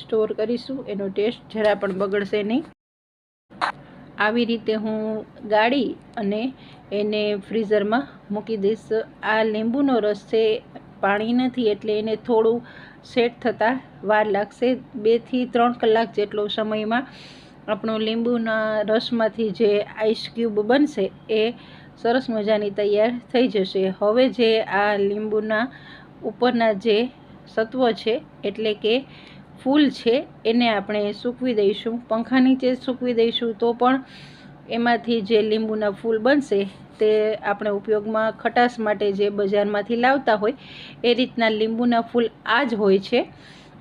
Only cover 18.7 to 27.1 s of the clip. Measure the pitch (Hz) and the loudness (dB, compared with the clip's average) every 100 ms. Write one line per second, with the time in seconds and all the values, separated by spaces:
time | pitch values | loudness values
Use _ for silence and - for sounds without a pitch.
18.7 | 214 208 220 - 233 220 214 220 180 214 | -2 0 0 0 0 0 0 -4 2 2
19.7 | 208 - - 220 226 - 226 233 208 208 | 2 -2 -2 -2 -2 -6 -4 -2 -2 2
20.7 | 277 294 214 190 - - 214 220 - - | 2 2 0 -4 -6 -4 0 0 -4 -18
21.7 | - - - 233 254 262 220 208 214 208 | -20 -20 -4 0 0 0 -4 0 0 0
22.7 | 196 208 208 226 240 - 247 247 202 190 | -2 0 2 2 0 -2 0 2 0 -2
23.7 | 196 190 190 208 233 262 196 226 220 - | 0 -2 0 2 4 2 4 2 2 0
24.7 | 190 208 202 202 208 214 214 214 214 262 | 0 2 2 0 -2 -2 -2 0 -2 -2
25.7 | - - - - - 240 - 247 240 226 | -8 -20 -20 -20 -10 -10 0 0 2 2
26.7 | 196 233 208 254 | 2 0 0 0